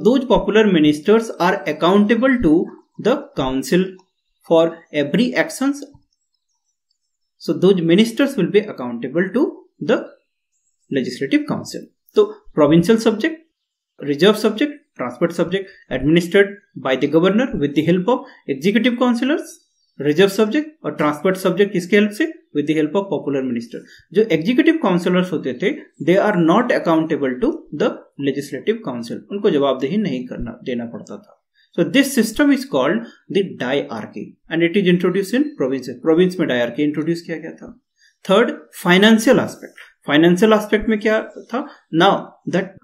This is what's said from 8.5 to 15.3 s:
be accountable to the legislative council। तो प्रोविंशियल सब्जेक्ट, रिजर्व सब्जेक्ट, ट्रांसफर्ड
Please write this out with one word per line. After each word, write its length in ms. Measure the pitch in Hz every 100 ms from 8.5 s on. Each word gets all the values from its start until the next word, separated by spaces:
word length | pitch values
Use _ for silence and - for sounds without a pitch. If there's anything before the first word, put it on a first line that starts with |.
| 196
be 80 | 208
accountable 560 | - 123 117 123 151 185 240
to 80 | 339 - _ _ 147
the 80 | 285 - - _ _ _ _ _ _ _
legislative 540 | 135 123 - 139 294 294
council। 340 | 110 - - - _ _ -
तो 80 | 208 - - -
प्रोविंशियल 420 | 147 170 170 226
सब्जेक्ट, 380 | 226 208 320 - _ _ _ _ _ _
रिजर्व 340 | 143 139 190
सब्जेक्ट, 400 | 214 220 208 294 - _ -
ट्रांसफर्ड 340 | 123 - 170